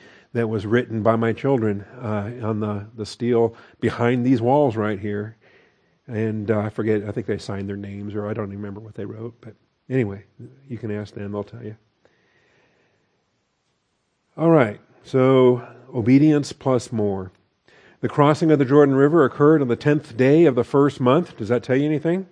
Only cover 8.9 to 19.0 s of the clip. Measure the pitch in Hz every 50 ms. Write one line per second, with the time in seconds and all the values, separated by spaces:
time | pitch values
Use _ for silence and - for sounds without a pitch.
8.9 | - 110 101 98 104 110 113 120 117 _ - 107 - _ _ _ _ _ _ -
9.9 | 131 131 113 101 98 98 - _ _ - 120 127 _ _ _ 139 120 104 120 107
10.9 | 104 104 104 - - 107 101 101 101 104 101 - - 117 120 107 107 - _ _
11.9 | _ _ _ _ _ _ _ _ _ _ _ _ _ _ _ _ _ _ _ _
12.9 | _ _ _ _ _ _ _ _ _ _ _ _ _ _ _ _ _ _ _ _
13.9 | _ _ _ _ _ _ _ _ - - 160 170 165 151 120 104 107 - _ _
14.9 | _ _ - - - 131 127 131 131 131 127 123 123 117 - - - - - -
15.9 | - 123 101 123 131 139 151 156 147 147 139 - - - - 139 127 120 - -
16.9 | 120 110 104 101 95 98 92 90 _ _ _ _ _ _ _ _ _ _ _ _
17.9 | _ - - 117 - 147 143 147 151 - 170 160 151 139 139 120 143 147 143 139
18.9 | 135 135